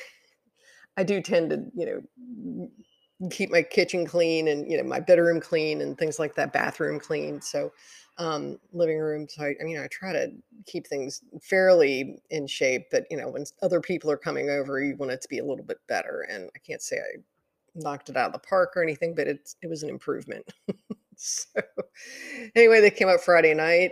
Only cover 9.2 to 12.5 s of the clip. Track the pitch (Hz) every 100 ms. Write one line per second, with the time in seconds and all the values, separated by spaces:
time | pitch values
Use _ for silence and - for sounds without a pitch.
9.2 | 151 - 147 - 160 156 139 - 190 165
10.2 | - - _ 226 202 175 - 143 135 -
11.2 | - 151 - 190 185 180 139 131 135 -
12.2 | _ 156 139